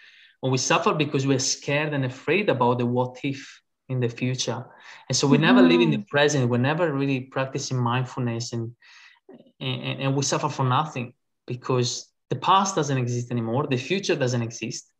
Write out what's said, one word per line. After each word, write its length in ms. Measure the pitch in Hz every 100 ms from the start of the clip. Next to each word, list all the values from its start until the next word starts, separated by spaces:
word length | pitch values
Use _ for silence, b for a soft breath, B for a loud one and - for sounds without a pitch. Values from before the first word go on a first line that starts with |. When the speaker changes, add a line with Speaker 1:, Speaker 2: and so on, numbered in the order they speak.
| B B B B
Speaker 1:
or 100 | 131
we 80 | 127
suffer 340 | - 165 208
because 320 | 165 143 143 135
we're 140 | 131
scared 540 | - - - 143 151
and 120 | 147 131
afraid 440 | - - 175 175
about 280 | 127 123 123
the 80 | 120
what 320 | 120 123 -
if 380 | 139 139 - - _ _ -
in 100 | 131
the 100 | 120
future. 540 | - 127 127 - 117 123 B B B B
And 60 | 131
so 120 | 143
we 100 | 147
never 240 | 165 196
live 200 | 185 113
in 80 | 117
the 80 | -
Speaker 2:
Mm-hmm. 180 | - 143
Speaker 1:
present. 340 | 147 143 120
We're 80 | 120
never 360 | 131 160 175
really 280 | 135 139 135
practicing 560 | 127 139 131 139 - 127
mindfulness, 760 | 120 123 123 - 120 117 117
and, 220 | 117 117 120 B B B B _ - - -
and, 420 | 135 131 135 131
and 140 | 135 135
we 60 |
suffer 280 | 135 151 -
for 140 | -
nothing 500 | 131 127 156 139 117 - _ _ -
because 600 | 123 - 127 120 - - _ -
the 60 | 131
past 380 | - 190 202 -
doesn't 220 | 143 131
exist 340 | 120 120 120
anymore. 360 | 120 113 120 147
The 100 | 127
future 380 | - 190 196 156
doesn't 260 | 127 120
exist. 460 | 113 - 113 - - _